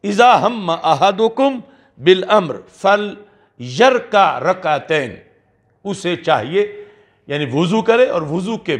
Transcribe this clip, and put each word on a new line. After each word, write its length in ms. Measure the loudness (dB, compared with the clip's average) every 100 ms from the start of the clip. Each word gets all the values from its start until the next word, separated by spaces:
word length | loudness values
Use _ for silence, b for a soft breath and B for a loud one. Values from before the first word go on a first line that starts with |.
"इज़ा 280 | -2 4 6 6
हम्मा 380 | 2 -2 -4 -2 0
अहदुकुम 760 | 2 2 2 -2 0 -2 -2 -14 b b _
बिल 220 | 2 2 4
अम्र 240 | 0 0 -10 -14
फल 420 | _ 0 0 -2 -10 b b b _
यरका 680 | -12 2 2 2 0 2 2 0
रकातैन।" 800 | -2 -2 -2 -2 -2 -4 -4 -12 _ _ _ _ _ _
उसे 320 | -10 -6 -6 -4
चाहिए, 440 | 0 0 0 -2 -2 -8 B B B B -8
यानी 160 | -6 -4
वुजू 340 | -2 0 0
करे 240 | 2 2 2
और 160 | 0
वुजू 320 | -4 -6 -6 -8
के 180 | -6